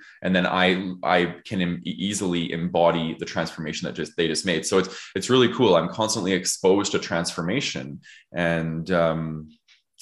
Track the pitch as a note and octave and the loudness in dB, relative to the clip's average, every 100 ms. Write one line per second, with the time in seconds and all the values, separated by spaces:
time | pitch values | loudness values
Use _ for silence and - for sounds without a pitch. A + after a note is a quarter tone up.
0 | - - F#2 F#2 F2+ F#2 F#2 F#2 F#2+ F2+ | -20 -8 0 2 2 2 2 2 -2 -4
1 | - F2+ F2 - - G2+ F2 F2 - - | 2 2 2 -4 -6 -2 -2 -4 -6 -4
2 | G2 G2+ G2 F2 E2+ E2 E2+ E2+ E2+ E2 | -4 -2 -2 -2 -2 -4 -2 4 4 4
3 | D#2+ - E2 F#2+ D#2+ - D#2 - F2 - | -2 -4 -6 -4 -4 -6 -8 -6 -6 -6
4 | D2+ - E2 D#2+ F#2+ E2 - F#2+ F2+ - | -6 -2 -2 0 0 -2 2 0 0 -6
5 | - G2 - B2+ A#2+ - A#2 E2+ E2+ - | -8 -6 2 4 4 4 6 6 4 -2
6 | A2 A#2 F#2 F#2 F#2 - F#2 G2+ G2+ F#2+ | -2 0 0 0 -2 0 4 4 2 -2
7 | - E2+ E2+ - E2+ B2 - C#2+ C2+ C#2+ | -2 -2 -2 -4 -4 -2 -4 -6 -10 -14
8 | - - _ - E2+ E2 E2 D#2+ E2 F2+ | -18 -20 _ -2 0 0 -2 -4 0 2
9 | E2 D#2+ D#2+ D#2 D#2 D#2 _ _ _ _ | 2 0 -4 -8 -12 -20 _ _ _ _